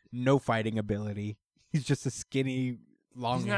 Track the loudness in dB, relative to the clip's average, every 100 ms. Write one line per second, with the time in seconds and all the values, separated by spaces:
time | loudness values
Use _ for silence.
0 | _ -2 4 4 4 0 2 0 0 -2
1 | -2 -4 -6 -8 _ _ _ -2 0 0
2 | -2 -6 -4 -2 0 0 -2 -4 -12 _
3 | _ -6 -2 0 2